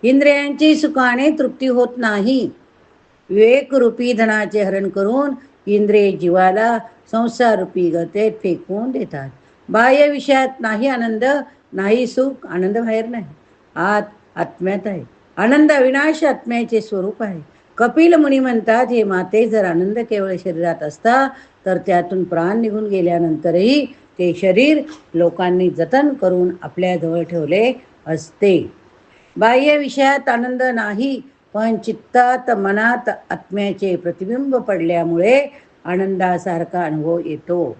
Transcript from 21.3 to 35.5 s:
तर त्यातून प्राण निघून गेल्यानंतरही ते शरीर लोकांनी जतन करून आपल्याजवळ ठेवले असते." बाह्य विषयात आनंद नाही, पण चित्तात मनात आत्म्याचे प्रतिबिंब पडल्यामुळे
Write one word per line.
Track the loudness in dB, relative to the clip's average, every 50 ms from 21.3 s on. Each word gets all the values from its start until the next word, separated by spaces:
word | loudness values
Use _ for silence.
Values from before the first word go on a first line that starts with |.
| -4 -12 -20 _ _ _ _
तर | -2 -2
त्यातून | -2 0 0 0 0 0 0 -4 -4 -4
प्राण | -2 -2 -2 -2 0 0 -2
निघून | -2 -2 -4 -4 -4 -2
गेल्यानंतरही | -2 0 0 0 0 0 0 0 -2 -2 -2 0 2 2 4 4 4 2 0
ते | -2 -10 _ _ _ _ -2 -2 -2 -2
शरीर | 0 0 2 4 4 6 4 4 2 0 -6 -12 -20 _ _ -2
लोकांनी | 0 0 0 0 0 -2 0 2 2 2 0
जतन | 0 0 -2 0 2 2 2 2
करून | 0 0 0 0 2 2 0 0 -2 -6 -12
आपल्याजवळ | -12 -6 -4 -2 -2 -2 -2 -2 -2 -2 -2 -4
ठेवले | -4 -4 -6 -2 0 0 2 2 0 0 -4 -12 _ _ _ _
असते." | -6 -6 -6 -6 -12 _ _ 2 4 4 2 0 -2 -14 -20 _ _ _ _ _ _ _ _ _ _ _
बाह्य | 0 2 4 4 4 4 4 2 2
विषयात | 0 -4 -2 0 2 2 2 0 0 -2
आनंद | -2 -2 -2 -4 -2 -2 -2
नाही, | -2 0 -2 -4 -4 -4 -4 -4 -4 -4 -6 -10 -16 _ _ _ _ _
पण | -4 -2 -2 -2
चित्तात | -2 -4 -6 -8 -8 -10 _ _ 4 4 4 2 0 0 -2
मनात | -2 0 0 -2 0 0 0 0 0 0 -4 -6 -8 -8 -8 _
आत्म्याचे | -10 -10 -10 _ -6 -4 -4 -4 -4 -4 -2 -2 -2
प्रतिबिंब | -2 -4 -6 -8 -6 -6 -6 -4 -4 -4 -2 -2
पडल्यामुळे | -2 -2 -2 -4 -2 0 0 0 0 0 0 0 2 2 4 4 2 2 -2